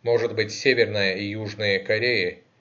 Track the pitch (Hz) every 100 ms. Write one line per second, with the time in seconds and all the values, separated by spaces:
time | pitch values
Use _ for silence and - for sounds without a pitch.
0 | 117 117 113 110 107 - 135 120 104 104
1 | 98 95 101 107 101 101 104 98 95 107
2 | 120 110 90 - _ _